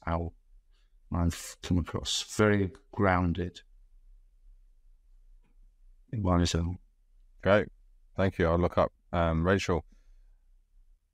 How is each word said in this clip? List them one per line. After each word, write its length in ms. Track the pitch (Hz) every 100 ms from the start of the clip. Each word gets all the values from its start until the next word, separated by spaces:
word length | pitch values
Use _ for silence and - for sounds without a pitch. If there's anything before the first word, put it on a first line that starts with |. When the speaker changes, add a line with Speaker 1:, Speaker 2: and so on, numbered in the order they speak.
| -
Speaker 1:
owl 260 | 85 87 - _ - _ _ _ _ -
I've 440 | 90 85 - - -
come 140 | - 87
across, 460 | 85 - - - - -
very 320 | 107 104 95 - _
grounded 680 | - 101 90 90 85 87 - - - - - - - _ _ - - - _ - - _ - - - _ _ - _ - - _
in 120 | 107
wise 320 | 92 87 85
owl. 220 | 85 85 90 _ _ _ _ - _
Speaker 2:
Great. 260 | 95 104 113 - _ _ _ -
Thank 220 | 98 -
you. 100 | 82
I'll 100 | 87
look 180 | 87 -
up, 160 | 78 _ -
um, 340 | 87 82 80 87
Rachel. 380 | 98 - 82 - - - - - _ _ _ _ _ _ _ _